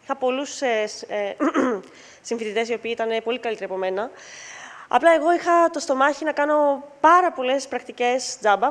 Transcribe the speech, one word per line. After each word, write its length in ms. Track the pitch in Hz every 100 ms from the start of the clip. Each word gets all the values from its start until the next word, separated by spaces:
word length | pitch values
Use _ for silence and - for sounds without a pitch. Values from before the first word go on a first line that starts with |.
Είχα 140 | - 269
πολλούς, 440 | 254 254 285 -
ε, 260 | 262 220 214
σ-, 160 | - -
ε, 280 | 208 202 - 277 320 262 202
<clears throat> 520 | - - - - -
συμφοιτητές 400 | 233 214 208 226
οι 60 |
οποίοι 160 | 226 233 233
ήταν 240 | 226 226
πολύ 160 | 226 247
καλύτεροι 320 | 233 220 190
από 60 | 190
μένα. 320 | 190 190 247 - - - - - - - -
Απλά 160 | 247 320
εγώ 180 | 320 302
είχα 380 | 349 349 339 339
το 60 | 330
στομάχι 460 | - 262 277 285
να 80 | 311
κάνω 520 | 285 294 302 285 277 269 -
πάρα 320 | 311 349 359
πολλές 360 | 349 254 269 269
πρακτικές 680 | 247 - 233 240 254 254 -
τζάμπα 300 | 208 196 240